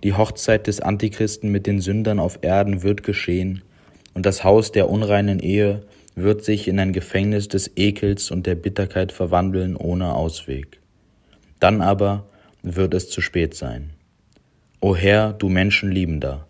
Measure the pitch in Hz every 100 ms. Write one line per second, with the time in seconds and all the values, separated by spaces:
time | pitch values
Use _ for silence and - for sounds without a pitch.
0 | 101 98 110 - - 107 104 101 - 101
1 | 110 - 107 - 107 101 98 101 92 104
2 | 110 104 87 - - 95 101 98 92 104
3 | - 101 - 90 92 95 - _ _ _
4 | - - 92 95 92 104 110 - 95 101
5 | 107 101 101 95 92 101 104 104 - -
6 | - - 95 104 - 104 - 98 95 95
7 | - 95 101 104 101 98 - - 101 101
8 | 101 101 - 92 90 87 101 98 95 -
9 | 92 - 90 87 95 95 92 90 85 87
10 | 90 - 80 80 - 67 69 - _ _
11 | _ _ _ _ _ _ 90 107 95 98
12 | 101 101 101 _ _ _ - 87 92 87
13 | - - - 87 80 - 69 60 73 76
14 | _ _ _ _ _ _ _ _ 98 90
15 | 98 107 107 107 98 92 95 101 101 95
16 | 87 78 67 69 76